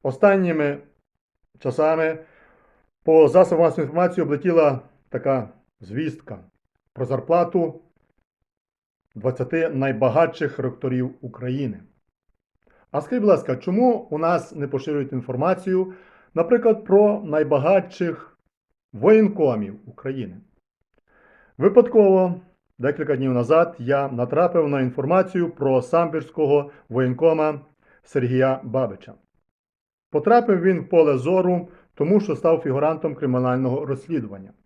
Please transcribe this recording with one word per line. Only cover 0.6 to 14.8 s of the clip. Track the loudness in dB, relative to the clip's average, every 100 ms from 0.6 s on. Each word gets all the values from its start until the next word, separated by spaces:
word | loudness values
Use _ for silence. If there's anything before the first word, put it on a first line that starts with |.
| -2 -4 -12 _ _ _ _ _ _ _
часами | -8 0 0 0 -2 -4 -14 _ _ _ _ _ _ _
по | 4 6 8
засобам | 6 4 4
масової | 2 0 -4
інформації | 0 -2 0
облетіла | -2 -2 2 4 4 0 -10 _ _
така | -6 -2 -2 -4 _ _ _
звістка | -12 -8 -8 -10 -18 -18 -20 _ _ _ _
про | -10 -6
зарплату | -6 0 0 0 -2 -2 -6 _ _ _ _ _ _ _ _ _ _ _ _ _ -6
двадцяти | -6 -4 -4 -2 -2
найбагатших | -2 -4 0 0 2 0 0 -8 -4
ректорів | -8 -6 -6 -4 -6 -8
України. | -18 -12 -8 -6 -8 -10 -18 _ _ _ _ _ _ _ _ _ _
А | -8
скажіть, | -4 -2
будь | 2
ласка, | 2 0 -6
чому | -2 0 2
у | 0 -4 -4
нас | 0 -2 -4 -10
не | -6
поширюють | -6